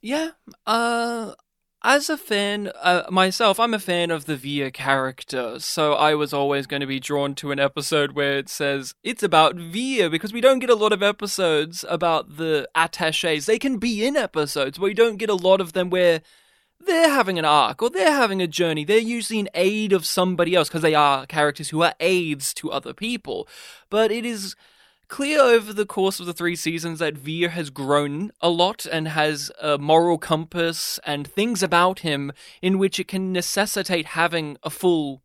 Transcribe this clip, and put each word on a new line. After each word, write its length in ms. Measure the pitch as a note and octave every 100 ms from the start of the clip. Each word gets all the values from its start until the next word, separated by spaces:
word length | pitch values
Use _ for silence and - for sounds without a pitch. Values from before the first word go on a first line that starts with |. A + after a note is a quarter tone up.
Yeah, 300 | G#3+ C#4+ D#4+ - - - -
uh, 640 | A3+ A#3 A#3 A#3 A#3 A3 - _ _ _ _
as 280 | - C#4 D4
a 80 | D4+
fan, 520 | - G#3 G3+ G#3 G3+ -
uh, 220 | E3+ F3+ -
myself, 500 | F#3 F#3+ F#3 A3+ G3
I'm 140 | A#3
a 60 | A3
fan 320 | F#3+ F3 E3+
of 160 | D#3+ C#3+
the 100 | D3
Veer 340 | C3+ C#3+ C3+
character, 880 | - C#3 C3+ C3 C3 - C3 A#2+ A#2
so 360 | - - D3+
I 200 | D3 D3+
was 200 | D3+ D3
always 320 | C#3+ C#3 C#3 C3
gonna 200 | C#3+ C3+
be 140 | C3+
drawn 340 | B2+ D3 C#3 C#3
to 160 | D3
an 60 | C#3
episode 540 | C#3 C#3+ C#3 D#3 C#3+
where 240 | C3+ C#3+ C#3
it 140 | C3+
says, 440 | - C#3+ C#3 B2+ -
"It's 200 | G3+ A#3
about 340 | G3+ - D#3 F3
Veer," 540 | E3 F#3 B3+ C4 F3
because 200 | D#3+ G#3
we 120 | A#3
don't 160 | B3 C4
get 100 | B3+
a 60 |
lot 180 | A3+ G#3+
of 100 | G#3
episodes 840 | G3+ G#3 G#3 - F3+ D#3 D#3 F3 -
about 480 | E3+ E3+ D#3+ - D3+
the 320 | E3 D3+ C3 -
attachés. 680 | E3 - E3 D#3 F3 D#3 C#3+
They 120 | A#3
can 200 | C#4 B3
be 260 | A3+ G#3+
in 100 | A#3
episodes, 640 | D4 A3 D#3+ D3 - C3+ C#3+
but 80 |
we 80 | G3
don't 240 | G#3 A#3 G#3
get 140 | G#3+
a 40 |
lot 280 | G3 F3+ F#3+
of 100 | F3
them 160 | F#3 F3+
where 320 | F3+ F3+ E3 _ _ _ _ _ _
they're 240 | F4 E4 E4
having 300 | C#4 G3 F3+
an 80 | C#3+
arc, 340 | D3 A#2+ -
or 80 | A#3+
they're 240 | F4+ F#4
having 300 | C#4+ A#3 F#3+
a 40 | F3
journey. 380 | D3+ E3+ D#3
They're 140 | D3+ G#3+
usually 420 | A3+ A#3+ G#3+ A3
an 80 | G3+
aid 400 | - F#3+ G#3+ G#3+
of 100 | F#3+
somebody 500 | D#3 - F#3 F3 E3+
else, 140 | F3+ D3+
'cause 140 | E3+
they 120 | D#3+
are 300 | D3+ D3 C3+
characters 460 | C3 - D3+ C#3+ D3
who 120 | D#3
are 120 | E3+ -
aids 540 | E3 F#3 E3 C#3+ C#3
to 160 | - D#3
other 220 | C#3 -
people. 560 | C3 A3 A#3+ - G#2 - - - - _
But 240 | G3+ A3
it 140 | A3+ A#3
is 280 | A3+ G3 - _ _ _ _ _
clear 320 | - C#4 D4+
over 300 | B3+ A#3 G#3+
the 140 | G#3 G3+
course 320 | - F#3+ F#3+
of 60 |
the 80 | F3
three 240 | E3+ E3+ E3+
seasons 420 | E3 E3 E3+ D#3+
that 180 | D#3+ D3
Veer 340 | C3+ E3 E3+
has 180 | E3+ D3+
grown 640 | C3 C3+ D3 D3 D3 G#3 _
a 80 | E3+
lot 380 | E3+ F3+ - -
and 200 | D#3+ D#3
has 440 | D#3 D3+ D3+ C#3+ -
a 160 | D#3 D3
moral 400 | C#3+ D#3+ E3+ E3
compass 840 | - D#3+ D#3+ F3 E3 E3 - -
and 240 | - C#3+ C#3+
things 340 | - A3 A3
about 380 | F#3 E3+ F3+ F#3
him 320 | E3 C#3+ C#3 - - -
in 160 | F#3 F#3+
which 200 | F#3+ -
it 80 | F#3
can 240 | F#3+ F#3+
necessitate 760 | F3+ F3 - G#3 - F#3+ F3+ D3
having 500 | - E3 E3+ D#3 C#3+
a 80 | D#3
full 520 | - F3+ E3+ C#3+ C3+